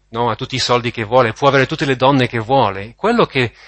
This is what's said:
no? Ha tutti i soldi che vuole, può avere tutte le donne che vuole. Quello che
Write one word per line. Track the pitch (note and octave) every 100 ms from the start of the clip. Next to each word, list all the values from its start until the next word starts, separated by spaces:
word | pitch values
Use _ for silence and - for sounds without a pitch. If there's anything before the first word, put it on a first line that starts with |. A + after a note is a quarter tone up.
| _
no? | A2+ A#2+
Ha | -
tutti | C3 B2+
i |
soldi | - B2 A#2
che | A2+
vuole, | G#2 B2+ A2+
può | - C#3+
avere | C3+ B2+
tutte | D#3+ C#3+
le | B2+
donne | C3 C#3 B2
che | A#2
vuole. | A2 C3+ G#2+ G2 G#2+ -
Quello | G3+ A#3+ E3
che | C3+ A#2 -